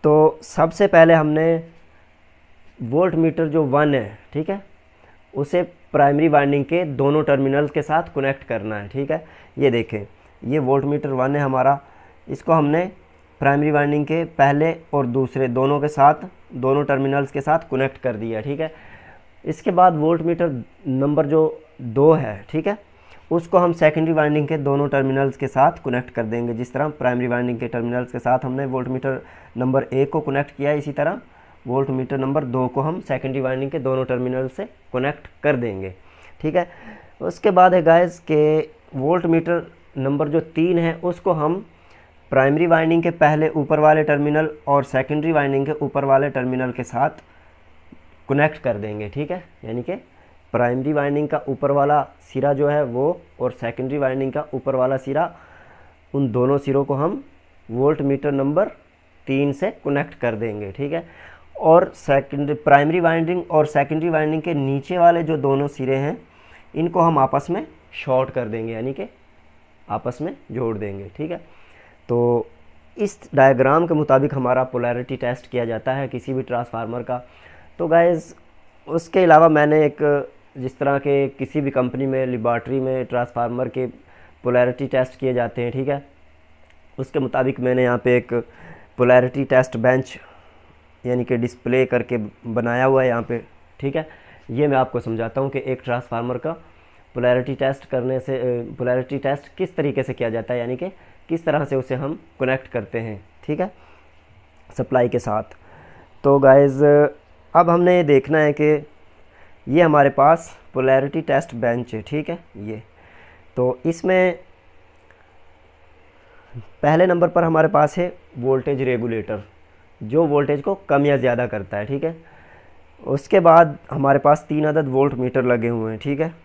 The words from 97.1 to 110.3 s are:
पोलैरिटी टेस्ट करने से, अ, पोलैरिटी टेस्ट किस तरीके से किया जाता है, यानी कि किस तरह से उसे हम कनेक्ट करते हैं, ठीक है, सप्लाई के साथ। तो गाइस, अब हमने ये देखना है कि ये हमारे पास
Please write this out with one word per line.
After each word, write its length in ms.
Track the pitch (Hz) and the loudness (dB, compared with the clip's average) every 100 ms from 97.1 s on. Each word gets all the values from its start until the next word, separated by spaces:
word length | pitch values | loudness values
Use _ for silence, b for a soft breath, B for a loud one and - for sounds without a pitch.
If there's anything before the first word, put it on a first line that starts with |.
पोलैरिटी 400 | 123 120 123 127 | -2 2 2 -2
टेस्ट 300 | 131 135 139 | -2 -2 -4
करने 360 | - 131 127 131 | -6 -4 -2 -4
से, 180 | 127 131 | -4 -4
अ, 360 | 127 120 117 - | -2 -4 -6 -6
पोलैरिटी 400 | 123 127 127 139 | -2 -2 -2 -6
टेस्ट 380 | 135 143 - - | -4 -4 -8 -8
किस 200 | 185 - | -8 -4
तरीके 260 | 143 135 | -4 -2
से 120 | 127 | -6
किया 160 | 123 117 | -4 -4
जाता 240 | 113 107 | -4 -4
है, 60 | 123 | -6
यानी 160 | 117 127 | -4 -6
कि 120 | 180 b b b - | -8 b b b -8
किस 160 | 165 | -6
तरह 200 | 165 147 | -2 -2
से 120 | 143 135 | -2 -4
उसे 180 | 127 | -4
हम 240 | 127 135 170 - _ | -6 -6 -10 -14 _
कनेक्ट 280 | 131 131 - | -2 -2 -4
करते 320 | 120 101 117 | -10 -6 -8
हैं, 240 | 113 101 - _ | -8 -12 -18 _
ठीक 160 | - 151 | -8 -6
है, 120 | 190 b b b b b b - _ _ _ - | -6 b b b b b b -20 _ _ _ -8
सप्लाई 300 | 123 113 120 | -2 0 0
के 100 | 120 | -2
साथ। 240 | - 107 - - B B B B B - | -4 -6 -6 -18 B B B B B -4
तो 140 | 143 139 | 2 6
गाइस, 440 | 135 135 143 135 147 147 147 - _ - - | 8 8 6 4 4 6 4 -2 _ -20 0
अब 160 | 160 175 | 2 4
हमने 260 | 170 175 180 | 4 4 4
ये 60 | |
देखना 340 | 151 139 135 156 | 4 4 4 2
है 140 | 151 | 2
कि 340 | 147 151 151 147 - - _ b b b b - | 2 0 0 -4 -20 -20 _ b b b b -2
ये 160 | 143 | 2
हमारे 280 | 170 147 139 | 4 6 4
पास 480 | 135 143 | 4 4